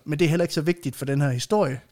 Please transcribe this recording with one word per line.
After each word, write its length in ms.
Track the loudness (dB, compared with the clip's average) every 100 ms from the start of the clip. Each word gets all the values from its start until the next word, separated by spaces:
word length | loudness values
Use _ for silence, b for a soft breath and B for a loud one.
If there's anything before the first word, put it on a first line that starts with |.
| -6
men 140 | 0
det 60 | 2
er 40 |
heller 140 | 2
ikke 100 | 0
så 80 | 0
vigtigt 340 | -2 -2 -4 -6
for 100 | -2
den 160 | 0
her 80 | 2
historie. 500 | 0 0 0 0 -2 -8